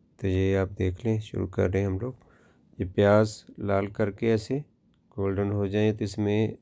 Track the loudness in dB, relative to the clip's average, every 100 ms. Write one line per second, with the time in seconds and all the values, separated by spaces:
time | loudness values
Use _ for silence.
0 | _ _ -2 0 2 2 0 -2 -2 -2
1 | -2 -2 -2 -6 -4 -2 0 0 -2 -4
2 | -6 -10 -20 -20 _ _ _ -8 -4 4
3 | 6 6 4 -2 -12 -10 -2 -2 -2 -2
4 | -4 0 0 0 0 -6 -6 _ _ _
5 | _ -6 -2 -2 -2 -2 -2 2 0 0
6 | -4 -2 0 2 0 -4